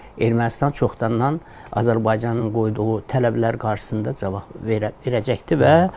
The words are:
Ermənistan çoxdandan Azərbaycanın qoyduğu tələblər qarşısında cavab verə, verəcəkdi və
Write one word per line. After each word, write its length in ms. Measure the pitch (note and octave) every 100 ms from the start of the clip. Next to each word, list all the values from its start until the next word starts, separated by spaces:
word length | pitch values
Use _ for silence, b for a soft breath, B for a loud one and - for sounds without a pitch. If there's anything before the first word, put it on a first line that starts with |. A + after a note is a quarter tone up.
| b -
Ermənistan 540 | A2+ A#2 A#2 - C#3+
çoxdandan 640 | - A#2 - A2+ A#2 C3+ D#3+ B B B
Azərbaycanın 800 | - A#2 A2+ A2 A2 A#2 A#2 A2+
qoyduğu 500 | A2+ A2 G#2 A2 G#2+ -
tələblər 480 | B2+ A#2+ A#2 A#2 A2
qarşısında 520 | A2 G#2+ - A2 A2 C3+
cavab 300 | G2 G2+ - - A2
verə, 240 | G#2+ G#2+ -
verəcəkdi 540 | C3 A#2+ C3 A2 - D3+
və 140 | C3 D#3+ F#3